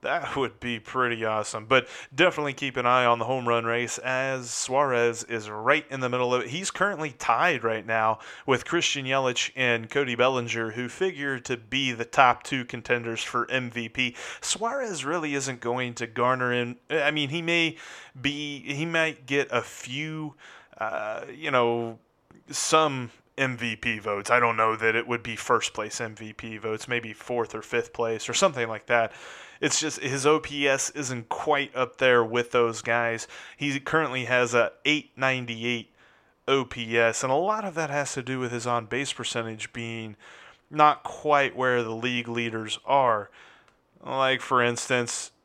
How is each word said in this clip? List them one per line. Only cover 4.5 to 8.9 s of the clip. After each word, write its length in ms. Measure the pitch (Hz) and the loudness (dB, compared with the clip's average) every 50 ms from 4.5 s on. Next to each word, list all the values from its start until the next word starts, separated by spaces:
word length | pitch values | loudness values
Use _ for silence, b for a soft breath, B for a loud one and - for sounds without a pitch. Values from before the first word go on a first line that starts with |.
| 113 - - - 127 135 147 139 127 120 120 120 117 113 - | -6 -6 -4 0 2 2 2 4 4 4 4 2 2 0 -6
is 260 | - 117 113 107 104 | -6 -6 -6 -6 -6
right 360 | 107 107 110 123 143 156 151 - | -8 -2 2 2 2 2 2 -6
in 120 | 135 135 | -8 -4
the 80 | 127 123 | -4 -2
middle 260 | 123 123 127 123 123 | 0 2 2 2 2
of 60 | 127 | 0
it. 80 | 117 95 | 0 -2
He's 200 | 123 165 190 - | -6 -6 -6 -6
currently 420 | - - 180 202 202 151 156 151 | -2 -2 -2 -2 0 -2 -6 -8
tied 520 | 123 _ - - 117 117 151 180 165 123 110 | -8 _ 2 2 2 4 4 2 2 2 0
right 220 | 117 113 110 98 | 0 0 0 -2
now 340 | 110 113 113 110 110 110 - B B B B B | 0 0 2 4 2 2 0 B B B B B
with 200 | - 131 120 - | 2 2 2 2
Christian 400 | - - 170 165 - | 0 0 0 2 0